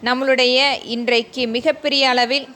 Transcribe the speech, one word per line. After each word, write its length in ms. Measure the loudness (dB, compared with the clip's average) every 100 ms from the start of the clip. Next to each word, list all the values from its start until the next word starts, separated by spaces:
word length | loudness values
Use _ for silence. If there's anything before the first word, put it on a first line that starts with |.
| -2
நம்மளுடைய 520 | -2 0 2 4 4 2 -2 -6
இன்றைக்கு 500 | -6 0 0 -2 -6 -4
மிகப்பெரிய 500 | -2 -2 -2 -2 0 2
அளவில் 340 | 2 0 -2 -6